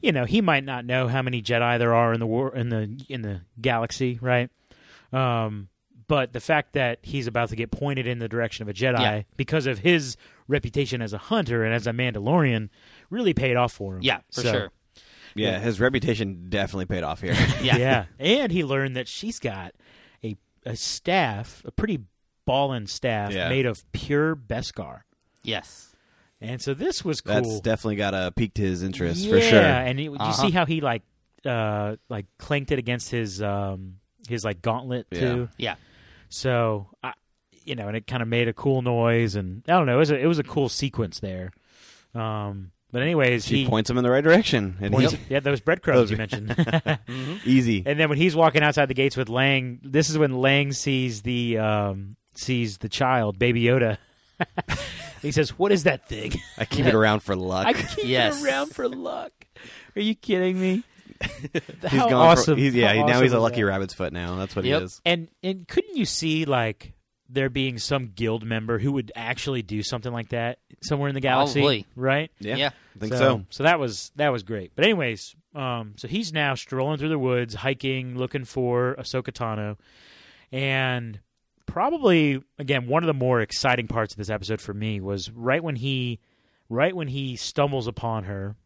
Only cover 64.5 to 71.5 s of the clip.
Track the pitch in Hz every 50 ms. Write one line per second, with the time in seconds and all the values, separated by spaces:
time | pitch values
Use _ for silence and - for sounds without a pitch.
64.5 | - 101 95 123 139 160 90 92 - - _ 170 175 170 165 - _ _ - 185
65.5 | 190 190 175 - - 349 403 427 381 294 208 - - - 160 160 156 156 160 143
66.5 | 139 123 117 110 104 _ - - - _ _ _ _ _ _ _ 123 139 135 135
67.5 | 123 135 131 131 123 117 - - 143 139 127 117 92 101 117 110 113 117 107 113
68.5 | 113 113 110 110 117 110 107 139 139 139 120 104 - - 113 113 127 - - 147
69.5 | 135 127 107 87 104 107 104 - - 120 104 123 120 117 113 - 123 120 117 117
70.5 | 127 _ _ _ - _ - - 156 143 143 143 139 139 127 135 127 131 143 143